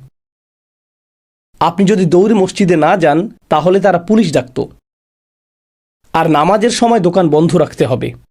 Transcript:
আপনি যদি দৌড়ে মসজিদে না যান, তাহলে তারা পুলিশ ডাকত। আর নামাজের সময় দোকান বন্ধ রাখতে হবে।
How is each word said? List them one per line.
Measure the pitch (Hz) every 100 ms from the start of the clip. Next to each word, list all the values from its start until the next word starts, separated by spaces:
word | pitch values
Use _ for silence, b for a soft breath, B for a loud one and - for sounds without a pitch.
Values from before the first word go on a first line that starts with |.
| - _ _ _ _ _ _ _ _ _ _ _ _ _ _ -
আপনি | 160 170 196
যদি | 208 175
দৌড়ে | 175 214
মসজিদে | 220 185 - 185 170
না | 151 196
যান, | 156 156 - - -
তাহলে | 151 165 190
তারা | 196 175
পুলিশ | 175 220 180
ডাকত। | 143 - - - - _ _ _ _ _ _ _ _ _ _ _ _ _
আর | 165 156
নামাজের | 147 165 208 233
সময় | 233 233 233
দোকান | 175 190 170
বন্ধ | 147 165 175
রাখতে | 147 - 131
হবে। | 127 120 120 _